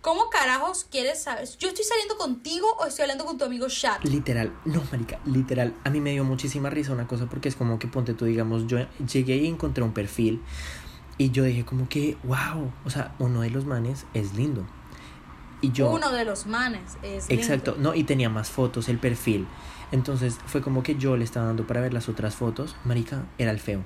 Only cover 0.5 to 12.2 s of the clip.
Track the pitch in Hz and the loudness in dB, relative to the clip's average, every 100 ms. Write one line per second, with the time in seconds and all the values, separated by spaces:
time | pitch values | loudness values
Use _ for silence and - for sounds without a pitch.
0.5 | 254 285 - - 269 247 320 - 247 240 | 4 2 -2 -4 0 0 -2 -4 -6 -6
1.5 | - 370 370 427 466 415 427 320 240 311 | -4 -4 0 0 2 0 -2 -2 -2 -4
2.5 | 330 415 466 311 269 277 269 311 269 262 | 0 2 2 0 0 0 0 -4 -2 -2
3.5 | 247 254 254 247 208 151 139 131 117 110 | 0 -2 0 0 0 2 0 2 0 0
4.5 | - 160 160 139 127 113 - 147 131 131 | -2 -2 0 0 -4 -4 -4 0 2 2
5.5 | 123 120 110 - 147 143 139 135 131 139 | 2 0 0 0 0 2 2 2 0 -2
6.5 | 143 139 147 139 127 117 120 120 131 135 | -2 -2 0 0 -2 -2 -2 -2 -2 -4
7.5 | 127 120 113 117 131 120 113 117 113 113 | 0 0 0 0 -2 0 2 2 2 2
8.5 | 113 113 120 131 - 131 135 127 131 156 | 0 2 0 0 -4 0 2 4 2 2
9.5 | 165 156 131 113 110 101 - 113 113 - | 0 -2 0 0 0 -2 2 2 2 -4
10.5 | - - - - - - - 139 123 131 | -10 -10 -10 -14 -16 -18 2 2 4 4
11.5 | 120 117 127 127 151 147 - | 2 0 -2 0 0 0 -2